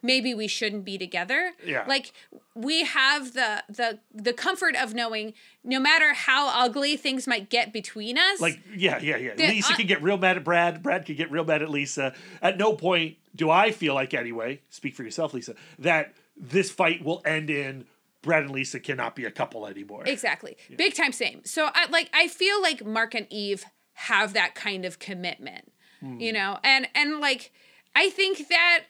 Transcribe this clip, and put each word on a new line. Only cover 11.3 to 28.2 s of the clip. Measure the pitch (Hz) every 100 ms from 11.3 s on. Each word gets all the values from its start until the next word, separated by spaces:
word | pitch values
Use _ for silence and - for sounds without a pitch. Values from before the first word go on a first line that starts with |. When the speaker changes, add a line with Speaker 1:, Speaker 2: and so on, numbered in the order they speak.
Speaker 2:
real | 147
mad | 160 151
at | 156
Lisa. | 143 139 - 135 - - -
At | 180 196
no | 214
point | 214 165 180 160 - _ -
do | 160
I | 165 220
feel | 214 156
like, | 139 131
anyway, | 156 123 113 113 139 _
speak | - - -
for |
yourself, | - - 156
Lisa, | 135 - 117 - -
that | 151 160 147 _ _ -
this | 127 170 190
fight | - 175 170
will | 156 175
end | - 156 151
in | 143 139 135 123 _ _ _
Brad | - 160
and | 139
Lisa | 135 131 127
cannot | - 131 117
be | - 117
a |
couple | - 123 117 104
anymore. | 98 101 104 -
Speaker 1:
Exactly. | 269 226 143 - - -
Speaker 2:
Yeah. | -
Speaker 1:
Big | 320
time | - 302
same. | - 202 -
So, | - - 302
I, | 302 339
like, | 330 320
I | - 339
feel | - 370 415
like | 370 285
Mark | 214 220 226
and | 226 208
Eve | 214 202 196 - _ _
have | - - 214 208
that | 208 180 -
kind | 214 190
of | 185 180
commitment, | - 190 175 - 131 - - _ _ _
Speaker 2:
Hmm. | 135 123
Speaker 1:
you | 226
know? | 220 196 202
And, | 269 269 254 285
and, | 294 302
like, | 294 269 - _ _ _ _
I | - 381
think | 381